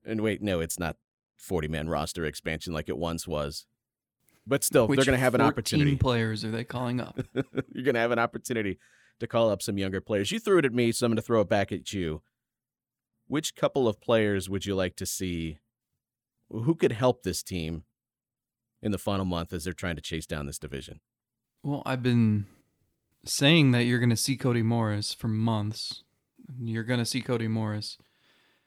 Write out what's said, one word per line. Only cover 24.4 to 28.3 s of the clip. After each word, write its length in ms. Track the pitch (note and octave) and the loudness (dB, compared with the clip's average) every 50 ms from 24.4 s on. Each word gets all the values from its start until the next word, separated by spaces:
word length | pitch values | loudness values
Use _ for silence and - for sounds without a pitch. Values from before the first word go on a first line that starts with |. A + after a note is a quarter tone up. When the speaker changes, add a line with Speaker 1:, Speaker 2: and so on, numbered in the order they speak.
| - B2+ A#2+ A#2 | 0 0 2 2
Speaker 2:
Morris 520 | A2 A2+ A#2 A#2 A2+ G#2+ G#2 G#2 G#2+ - - | 2 2 2 2 2 0 0 -2 -4 -6 -6
for 160 | - - A2+ | -6 -4 -2
months. 760 | A2 A2 A2 A#2 A2+ G#2+ G#2 G#2+ G#2+ - - - - - _ _ _ _ _ _ _ _ - - B2+ B2+ | -2 0 0 0 0 0 -2 -4 -6 -8 -10 -10 -10 -12 _ _ _ _ _ _ _ _ -20 -16 -12 -10
You're 240 | A#2 A2+ A2+ A2+ A2 | -6 -6 -4 -4 -2
gonna 220 | A#2 B2+ A#2+ A2+ | 0 0 0 0
see 160 | - - B2+ | 0 -2 -4
Cody 260 | A2 - B2 A#2 A2+ | -2 -2 -2 0 0
Morris. 500 | A2 A2 A2 A2 G#2+ G#2+ G#2 G#2 - - - _ _ _ _ _ _ | 0 0 0 0 -2 -4 -4 -6 -10 -12 -16 _ _ _ _ _ _